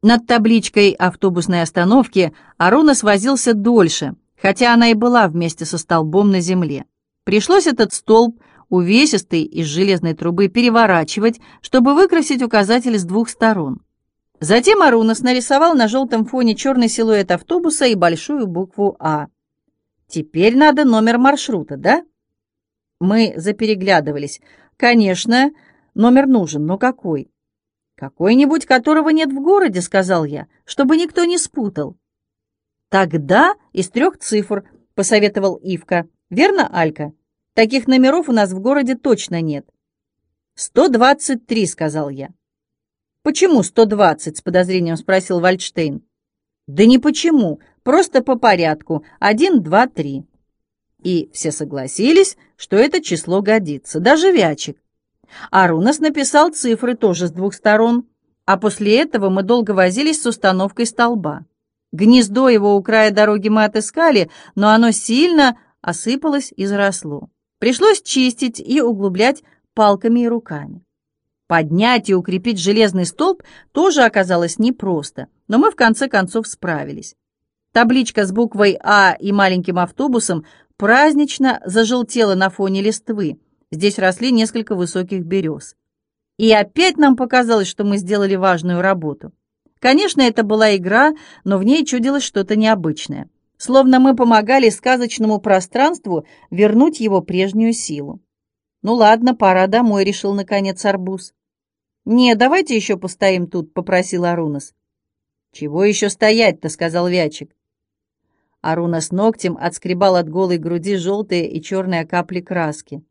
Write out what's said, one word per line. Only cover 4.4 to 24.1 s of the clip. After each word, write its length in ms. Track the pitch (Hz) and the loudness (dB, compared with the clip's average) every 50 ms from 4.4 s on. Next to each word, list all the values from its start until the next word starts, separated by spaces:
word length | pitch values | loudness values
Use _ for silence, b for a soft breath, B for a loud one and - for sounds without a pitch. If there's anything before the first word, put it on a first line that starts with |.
хотя 320 | - 196 196 - 247 240 | -2 -2 0 2 2 2
она 180 | 240 233 233 233 | 4 4 4 4
и 40 | 226 | 2
была 320 | 208 233 240 247 240 214 | 2 2 2 2 2 2
вместе 380 | 180 151 170 170 165 156 - 160 | 2 0 -2 -4 -4 -6 -8 -10
со 140 | 156 - 165 | -8 -8 -10
столбом 520 | - _ 180 165 160 156 151 196 208 202 | -4 _ -2 -2 -2 0 0 2 2 2
на 100 | 190 185 | 2 0
земле. 440 | 170 170 185 185 175 151 147 135 135 _ _ _ _ _ _ _ _ | 0 -2 -2 -2 -2 -4 -6 -10 -12 _ _ _ _ _ _ _ _
Пришлось 420 | - 190 214 190 - 359 403 349 | -2 -2 -2 2 2 2 2 2
этот 260 | 339 262 - 226 202 | 0 0 0 -2 -2
столб, 460 | - - _ - 220 226 240 233 233 b b b b b b b | -2 -12 _ 2 4 4 4 2 0 b b b b b b b
увесистый, 760 | - 180 175 175 208 240 294 302 - 190 - _ - 165 | -2 -2 0 2 4 4 4 2 0 -4 -4 _ -4 -4
из 240 | 151 156 - - 165 | -4 -4 -6 -8 -6
железной 480 | 147 143 165 190 202 190 165 - 165 156 | -6 -2 -2 0 0 0 0 -2 -4 -6
трубы, 320 | - 165 170 175 175 202 | -4 -6 -4 -2 0 -2
переворачивать, 920 | 185 190 240 240 247 220 233 226 208 185 170 156 151 - - 202 233 233 - b b b b | 0 0 0 0 2 4 2 2 4 2 0 0 -4 -6 -2 -2 -2 -2 -2 b b b b
чтобы 340 | _ - - 262 233 269 285 | _ -2 2 2 4 4 4
выкрасить 480 | 302 381 359 - 330 294 - 277 247 | 4 4 4 4 0 0 -2 -2 -4
указатель 540 | 262 233 233 214 202 190 226 247 240 254 226 | -2 0 0 0 2 2 0 0 0 0 -2
с 80 | 208 180 | -2 -2
двух 240 | 170 185 220 233 - | -2 -2 -2 -2 -4
сторон. 520 | - _ 226 226 220 190 156 135 131 - _ _ _ _ _ _ _ _ _ _ _ _ | -4 _ 0 0 0 0 -4 -6 -8 -10 _ _ _ _ _ _ _ _ _ _ _ _
Затем 440 | 160 147 202 240 254 370 440 415 | -2 2 2 2 4 4 4 4
Арунас 380 | 349 285 240 226 220 220 226 220 | 4 4 4 4 2 2 0 0
нарисовал 540 | 254 247 254 254 240 - 285 269 320 339 330 | -2 -2 -2 -2 0 0 2 2 4 4 4
на 140 | 269 233 214 | 2 0 0
жёлтом 380 | 220 262 269 226 240 226 220 | 0 -2 -2 -2 -2 -2 -2
фоне 280 | - - 254 254 226 214 | -2 -2 -2 0 0 -2
чёрный 340 | - - - 269 254 240 226 | -2 -2 -2 0 0 0 0
силуэт 420 | 226 - 226 220 220 208 196 - | 0 -2 0 0 2 0 2 0
автобуса 560 | 180 170 - _ 339 359 339 330 302 - 285 | -2 -4 -2 _ -4 -2 -2 -2 -2 -2 -2
и 80 | 247 220 | -2 0
большую 520 | 190 175 170 170 156 - - 294 285 233 | 0 0 0 0 -2 -6 -8 -6 -6 -6
букву 500 | 190 170 170 190 185 _ - 202 196 - _ | -6 -6 -8 -8 -8 _ -4 -4 -4 -4 _
«А». 260 | - 160 156 151 143 139 _ _ _ _ _ _ _ _ _ _ _ _ _ _ _ _ | -6 -4 -4 -4 -6 -10 _ _ _ _ _ _ _ _ _ _ _ _ _ _ _ _
«Теперь 480 | - 165 151 _ _ 160 185 220 240 | -10 -10 -10 _ _ 0 2 2 4
надо 280 | 262 302 302 285 285 302 | 4 4 4 4 4 2
номер 340 | 262 226 220 214 226 233 240 | 2 2 2 2 0 0 2
маршрута, 580 | 247 269 294 277 - - 233 180 147 - 143 | 2 2 2 0 -4 -6 -6 -6 -6 -8 -12
да?» 280 | 135 139 180 254 339 339 _ _ _ _ _ _ _ _ _ _ _ _ _ _ _ _ _ _ _ | -4 0 0 0 0 -2 _ _ _ _ _ _ _ _ _ _ _ _ _ _ _ _ _ _ _
Мы 320 | 175 185 208 226 226 202 - | -2 0 2 2 0 0 -2
запереглядывались. 1040 | - 160 202 202 202 226 214 214 190 185 196 190 165 143 147 | -6 -6 -6 -6 -4 -2 -2 -2 -2 0 0 0 0 0 -2